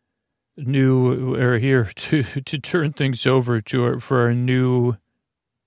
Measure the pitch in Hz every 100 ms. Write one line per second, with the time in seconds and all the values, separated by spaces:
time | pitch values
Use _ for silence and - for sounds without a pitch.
0 | _ _ _ _ _ - 131 139 131 127
1 | 127 127 127 131 123 120 135 131 101 -
2 | - 156 113 139 131 151 - 180 151 -
3 | 139 120 135 131 123 117 - 131 120 123
4 | - 127 120 120 123 127 127 123 123 110
5 | _ _ _ _ _ _